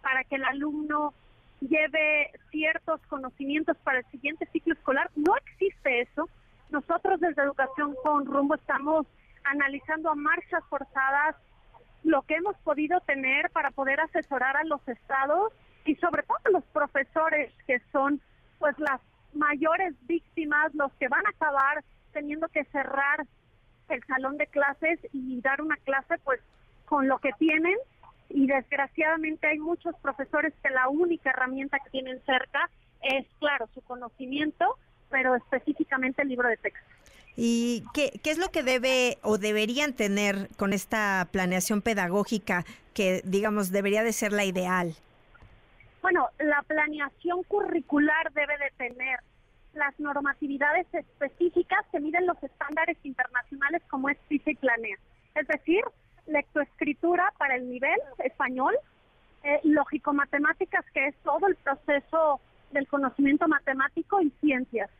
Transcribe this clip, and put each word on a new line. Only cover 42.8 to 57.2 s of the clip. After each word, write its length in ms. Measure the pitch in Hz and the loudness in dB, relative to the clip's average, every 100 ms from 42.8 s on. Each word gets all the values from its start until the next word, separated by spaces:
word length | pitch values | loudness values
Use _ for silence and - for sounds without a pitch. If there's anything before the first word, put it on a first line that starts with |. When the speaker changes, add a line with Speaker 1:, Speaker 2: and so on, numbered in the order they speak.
| - | -14
Speaker 2:
que, 280 | - 190 185 | 0 0 0
digamos, 480 | 190 190 214 208 190 | 0 0 0 0 0
debería 320 | 196 196 214 | 0 2 2
de 80 | 226 | 0
ser 220 | 220 214 | 0 0
la 100 | 208 | 0
ideal? 540 | 196 185 180 185 175 160 _ _ _ - - - _ _ - _ | 0 0 0 0 0 -6 _ _ _ -20 -20 -20 _ _ -20 _
Speaker 1:
Bueno, 260 | 370 359 254 _ | 0 2 0 _
la 220 | 302 285 | 0 0
planeación 800 | - 311 302 302 285 _ 339 349 | 0 -2 -2 -2 -8 _ -4 -4
curricular 880 | 359 403 392 349 - 285 294 311 320 | -2 -2 0 -2 0 2 4 2 0
debe 240 | 294 285 294 | -2 -2 -2
de 140 | 277 _ | -6 _
tener 420 | 247 240 254 254 _ _ _ _ - 302 | -10 -6 -6 -6 _ _ _ _ -20 -4
las 200 | 285 - | -4 -2
normatividades 880 | 294 285 285 269 294 277 294 320 349 | -4 -2 -2 -2 -4 0 2 2 0
específicas 920 | 339 - _ 277 - 349 349 349 381 415 | -6 -8 _ -6 0 0 2 0 0 -2
que 80 | 339 | -4
miden 280 | 302 339 359 | -2 0 0
los 140 | 339 | -2
estándares 540 | 269 _ 285 302 330 330 | -8 _ -6 -2 -2 -4
internacionales 800 | 285 254 247 247 240 277 277 339 _ | -8 -6 -2 -2 -4 -4 -2 -2 _
como 200 | 277 269 | -4 -2
es 80 | 269 _ | -4 _
pisa 240 | 294 - | -2 -2
y 40 | 285 | -2
Planea. 420 | 262 233 220 196 _ _ _ - | 0 0 -4 -10 _ _ _ -6
Es 120 | 302 | -2
decir, 360 | 302 - 359 494 _ _ _ - | -2 2 2 0 _ _ _ -2
lectoescritura 1080 | 302 277 311 285 - 294 294 339 349 | -2 0 -2 -4 -4 -4 0 0 2